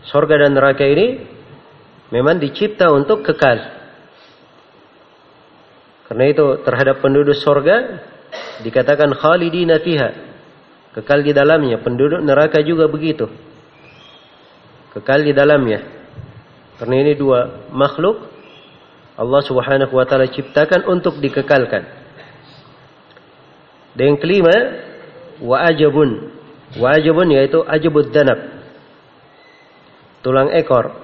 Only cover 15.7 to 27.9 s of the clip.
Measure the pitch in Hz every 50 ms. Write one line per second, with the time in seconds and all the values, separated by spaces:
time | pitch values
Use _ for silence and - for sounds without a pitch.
15.7 | 110 98 - - - - - - - - - - - - - _ _ _ _ _
16.7 | - - 117 113 127 131 139 147 147 143 143 135 127 123 120 - - - - -
17.7 | - 127 139 139 - - 160 196 226 - - - - - - - - - - -
18.7 | - - - _ _ - _ - _ - 113 123 131 143 135 - 135 127 123 135
19.7 | 139 135 135 131 131 131 127 127 139 131 131 127 - - 131 - - 147 151 151
20.7 | 185 180 - - 180 180 160 180 143 147 143 139 - 143 135 - 147 - 170 -
21.7 | - 98 85 - - - - - - - - - - - - - - - - -
22.7 | - _ - _ _ _ _ _ - - _ _ _ _ - _ _ _ _ _
23.7 | _ _ _ _ _ 120 127 143 147 143 - 165 190 202 175 165 180 226 247 -
24.7 | - - - - - - - - - - - - - - - 120 127 123 156 170
25.7 | 165 143 151 147 135 147 151 135 110 104 - - - - - - - - - -
26.7 | 131 - 117 127 143 156 151 160 160 160 185 175 147 135 135 135 - 160 - -
27.7 | 147 156 151 165